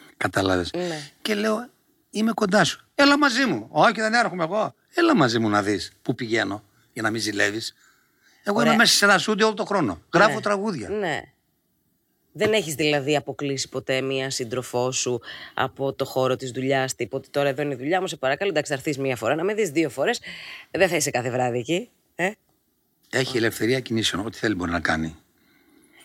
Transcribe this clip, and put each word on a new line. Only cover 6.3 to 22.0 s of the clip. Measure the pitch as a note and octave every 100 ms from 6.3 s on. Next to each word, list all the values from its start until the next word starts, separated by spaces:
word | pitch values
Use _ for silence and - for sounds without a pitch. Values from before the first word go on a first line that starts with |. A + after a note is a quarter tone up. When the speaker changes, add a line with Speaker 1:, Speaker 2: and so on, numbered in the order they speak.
| A2 G2 G#2 - _ _
Speaker 1:
για | -
να | A2
μην | A2+
ζηλεύεις». | G#2+ G2+ G2+ G#2+ - - _ _ _ _ _ _
Εγώ | - G#3
Speaker 2:
Ωραία. | A#3
Speaker 1:
είμαι | A3+
μέσα | A3+
σε | -
ένα | G3+ F#3+
στούντιο | F3 G#3 A3
όλο |
τον | G#3 F3+
χρόνο. | G3+ B2 E2 -
Γράφω | E3 G#3
Speaker 2:
Ναι. | C3
Speaker 1:
τραγούδια. | G3+ G3+ G#3+ E3 G#2
Speaker 2:
Ναι. | G#3 F3+ B2+ - _ _ _ _ _ _ _ _ _ _
Δεν | D3 G#3+
έχεις | G#3+ D#3+
δηλαδή | C#3+ D3+ D3 C3+ D3
αποκλείσει | - C3 C#3+ C3+ -
ποτέ | C3 B2 C3
μία | C3+ C3+ C3+
σύντροφό | C3 A#2+ B2+ B2 B2 B2+
σου | B2+ B2+ B2 - - -
από | - B2+ - C#3
το | C3+
χώρο | C3+ C3+ C3 B2+
της | C3
δουλειάς, | A#2+ C3 C3+ C3
τύπου | - A#2+ C3+
ότι | -
«Τώρα | C#3+ C#3+
εδώ | C3
είναι | D3
η | B2+
δουλειά | C#3 F#3
μου, | F3+
σε | -
παρακαλώ, | C3 C#3+ G3+
εντάξει, | D#3 C#3
θα | C3+
έρθεις | D#3 C3+
μία | C3+ B2
φορά | A2
να | D3+
με | F#3
δεις, | G#3+ G3
δύο | C#3+ D3+
φορές, | B2+ E3 A#3+ - - - - -
δεν | D#3+ F#3
θα | E3
είσαι | C#3+
κάθε | B2 B2
βράδυ | B2 B2 A#2+
εκεί», | A#2 F3 A#3+ _